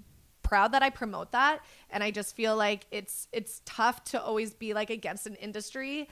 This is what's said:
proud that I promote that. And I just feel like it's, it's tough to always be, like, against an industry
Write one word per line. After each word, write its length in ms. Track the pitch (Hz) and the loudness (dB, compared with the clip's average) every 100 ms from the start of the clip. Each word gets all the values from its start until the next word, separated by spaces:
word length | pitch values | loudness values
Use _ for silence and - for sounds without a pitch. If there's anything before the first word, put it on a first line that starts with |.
| - - _ _ | -20 -20 _ _
proud 300 | - 202 214 | 2 4 6
that 100 | 269 | 6
I 80 | 269 | 4
promote 420 | 269 226 196 170 | 2 -6 -6 -2
that. 280 | 240 277 302 - - _ | 4 4 4 -4 -20 _
And 120 | 202 | -2
I 80 | 208 | -2
just 260 | 208 202 - | -2 -6 -2
feel 200 | 220 220 | 2 4
like 300 | 208 202 - | 2 0 -4
it's, 360 | 214 196 - - | -10 -8 -10 -8
it's 300 | 226 - - | -8 -8 -12
tough 400 | - - 233 247 | -10 2 2 2
to 180 | - 247 | -4 -4
always 320 | - 214 220 | -2 -2 -2
be, 200 | - 220 | -6 -4
like, 160 | 208 214 | -2 -2
against 360 | 226 170 190 214 | -4 -6 -6 -10
an 80 | 202 | -10
industry 720 | 202 214 208 269 269 285 285 | -10 -8 -8 -8 -6 -6 -8